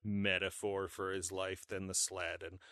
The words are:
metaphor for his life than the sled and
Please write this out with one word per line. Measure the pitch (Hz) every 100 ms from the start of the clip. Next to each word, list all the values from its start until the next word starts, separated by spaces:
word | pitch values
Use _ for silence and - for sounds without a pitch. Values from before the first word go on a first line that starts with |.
| 107
metaphor | 101 98 90 95 - 104 98 92
for | - 95
his | 95 87
life | 95 95 95 -
than | 95 95
the |
sled | 92 - 95 85 85
and | - 92 -